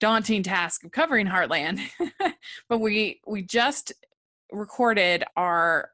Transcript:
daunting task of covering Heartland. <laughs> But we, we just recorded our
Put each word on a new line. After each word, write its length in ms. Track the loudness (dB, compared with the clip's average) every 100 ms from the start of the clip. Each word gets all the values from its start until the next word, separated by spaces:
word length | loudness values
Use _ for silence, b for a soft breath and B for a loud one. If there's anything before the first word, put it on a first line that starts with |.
daunting 420 | 0 2 2 0
task 420 | 0 -2 -2 -6
of 80 | -6
covering 340 | 0 2 2 2
Heartland. 540 | 0 0 0 -2 -4 -8 -6
<laughs> 360 | -6 -4 -4 -4 B B B
But 100 | 0
we, 420 | 0 0 -2 -4 -8
we 160 | -8
just 500 | -2 0 0 0 -8 -14 _ _ _ _ _
recorded 720 | -12 -8 0 2 4 4 2 -2 -2
our 540 | 0 2 2 0 -2